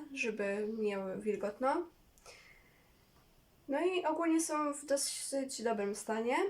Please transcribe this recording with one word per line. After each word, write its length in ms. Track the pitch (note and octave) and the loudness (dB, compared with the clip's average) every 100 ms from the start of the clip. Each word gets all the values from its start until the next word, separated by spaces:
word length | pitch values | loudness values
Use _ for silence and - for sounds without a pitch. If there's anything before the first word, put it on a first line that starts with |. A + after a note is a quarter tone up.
| D4 | -4
żeby 540 | C4+ A#3 G#3+ G3+ G3+ G#3+ A3 | -4 -2 0 0 0 -2 0
nie 200 | G#3 G3 F#3+ F#3+ | 0 0 -2 -4
wilgotno. 720 | G#3+ F#3+ G3+ G#3 C4 D#4+ F4 - - - - - - - - - - - _ - - _ _ _ - | -2 0 -2 0 2 2 -2 -10 -20 -20 -20 -20 -20 -20 -20 -20 -20 -20 _ -20 -20 _ _ _ -2
No 180 | C#4+ F4+ | 2 2
i 200 | F4+ D#4 | 2 0
ogólnie 360 | D#4+ E4 D#4+ | 2 4 4
są 320 | D#4+ D4+ D4 | 4 0 0
w 120 | C#4+ D4 | -2 0
dosyć 760 | C#4 - - - C4+ C4+ - | 0 0 -4 -4 -2 -2 -2
dobrym 320 | A3 G#3 G3+ G#3 | 0 0 -2 -2
stanie. 400 | - A3 A#3 D4+ | -2 -2 2 2